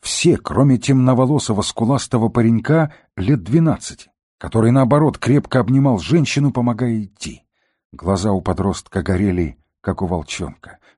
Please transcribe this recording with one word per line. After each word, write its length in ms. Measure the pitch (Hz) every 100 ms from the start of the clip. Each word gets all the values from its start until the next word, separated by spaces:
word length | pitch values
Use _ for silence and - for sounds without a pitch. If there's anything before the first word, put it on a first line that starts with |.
Все, 360 | - - 175 139
кроме 420 | - - 139 127
темноволосого 840 | - 131 127 127 131 147 - 104
скуластого 680 | 98 - 113 135 - 123 110
паренька 640 | - 113 113 110 156 156 - _ -
лет 260 | 92 143
двенадцати, 680 | 87 147 160 - - - - _ _ _
который, 320 | - 113 113
наоборот, 480 | 131 131 147 151 -
крепко 420 | - 139 - 131
обнимал 380 | 107 135 139 110
женщину, 540 | 80 170 139 - 143
помогая 500 | 123 120 110 123 113
идти. 420 | 101 _ - - _ _ _ _ _
Глаза 400 | - 85 98 104
у 80 | 95
подростка 640 | 87 92 95 90 - 95
горели, 560 | 90 92 101 90 80 - _ _
как 220 | - 87
у 40 | 95
волчонка. 720 | 87 73 - 87 - - - _